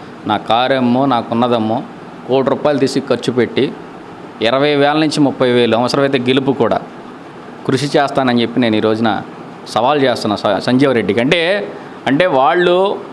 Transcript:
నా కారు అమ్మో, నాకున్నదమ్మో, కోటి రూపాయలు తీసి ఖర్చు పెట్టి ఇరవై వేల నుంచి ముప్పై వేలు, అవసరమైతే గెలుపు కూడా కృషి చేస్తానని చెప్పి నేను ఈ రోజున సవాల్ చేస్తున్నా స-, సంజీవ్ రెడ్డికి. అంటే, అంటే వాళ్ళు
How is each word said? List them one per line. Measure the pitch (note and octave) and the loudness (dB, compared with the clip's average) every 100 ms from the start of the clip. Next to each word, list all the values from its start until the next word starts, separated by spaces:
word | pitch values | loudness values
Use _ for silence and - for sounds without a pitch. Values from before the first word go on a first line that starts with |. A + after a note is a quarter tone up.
| - - G#2 | -20 -10 -4
నా | G#2 | -2
కారు | - A2+ B2+ | 0 0 2
అమ్మో, | C3+ B2 B2 C#3 | 2 2 2 2
నాకున్నదమ్మో, | A#2+ A2+ A#2 B2 A#2+ A2 A#2 - - - - - | 0 0 0 2 0 0 -2 -6 -14 -18 -16 -2
కోటి | C3 B2 | 0 2
రూపాయలు | B2+ D3 C#3 | 0 0 2
తీసి | C3 C#3 | 0 -2
ఖర్చు | - A#2+ - | -2 -2 0
పెట్టి | B2 A2+ - C#3 - - - - - - - | 0 0 0 -2 -4 -16 -18 -18 -18 -18 -2
ఇరవై | A2 C3 D3 D3 | 0 2 2 2
వేల | C#3+ | 2
నుంచి | D3+ D#3 D3+ | 2 0 2
ముప్పై | C#3 - B2+ | 0 2 2
వేలు, | B2 A#2 A2+ | 4 4 2
అవసరమైతే | B2 - C#3 C#3 | 2 2 2 0
గెలుపు | A#2+ C3 C3+ | 2 2 0
కూడా | B2 A2 F#2+ - - - - - - - - - | 0 0 0 -4 -16 -20 -20 -20 -20 -18 -8 -4
కృషి | B2+ C#3+ | -2 0
చేస్తానని | D3+ C#3 - C3 A#2+ | 0 0 0 0 2
చెప్పి | A#2 C3 | 0 0
నేను | A#2 G#2+ | 0 2
ఈ | |
రోజున | A2 A2 A2+ F#2+ - - - - - | 2 2 0 -2 -6 -16 -18 -18 -4
సవాల్ | - A#2+ D3+ | 0 2 2
చేస్తున్నా | C3 A2+ A2 G2+ | 2 0 -2 -2
స-, | G#2+ F#2+ | 0 0
సంజీవ్ | B2 B2+ C#3 | 2 2 4
రెడ్డికి. | A#2+ G2+ G#2 | 2 2 0
అంటే, | B2+ F3 E3 G3+ G3 - - - C3 | 2 2 2 -2 -4 -12 -16 -8 -2
అంటే | C#3+ F3+ | 2 4
వాళ్ళు | C3+ C#3 F3 F3 F3+ G3 - - | 4 4 4 4 4 2 -2 -4